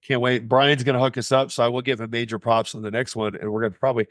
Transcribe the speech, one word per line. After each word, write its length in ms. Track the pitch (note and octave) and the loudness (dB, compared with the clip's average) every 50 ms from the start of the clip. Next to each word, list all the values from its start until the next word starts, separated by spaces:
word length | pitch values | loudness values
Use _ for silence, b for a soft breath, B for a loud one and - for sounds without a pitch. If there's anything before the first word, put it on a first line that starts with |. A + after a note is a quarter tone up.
can't 200 | _ - C3 A#2+ | _ -2 -2 0
wait. 260 | B2 B2 B2 A#2 A#2 A2+ | 2 0 0 0 0 2
Brian's 340 | B2+ C3 C#3 C#3+ D3 B2+ | 4 4 6 4 4 2
gonna 160 | A#2+ C#3 C3 B2 | 2 0 2 2
hook 180 | C3 C3 - B2+ | 2 0 0 -4
us 120 | A2+ - | 0 2
up, 200 | C3+ C3 C3+ - | 2 2 2 0
so 120 | - - | 0 2
I 60 | A#2 A#2 | 2 2
will 140 | A#2+ B2+ | 2 0
give 180 | B2+ C3+ B2+ A2 | -2 -2 -4 -4
him 80 | A2+ A2+ | -4 -6
major 300 | A#2 A#2 A#2+ A2 A2+ G2+ | -4 -6 -4 -4 -6 -4
props 360 | - A#2 A2+ A2+ A2 - - | 0 2 2 2 0 -2 -8
on 60 | A2 | -10
the 100 | A2 G#2 | -10 -6
next 260 | G#2 A#2+ B2 - - | -4 -4 -4 -4 -6
one, 180 | A2+ G#2+ G#2 G2+ | -4 -4 -4 -6
and 160 | - - G#2+ | -6 -6 -6
we're 80 | G#2 A2 | -4 -2
gonna 180 | A#2 G#2+ F#2 - | -4 -4 -2 -2
probably 280 | C3 C3+ B2 A#2+ G#3 b | -2 0 0 0 -2 b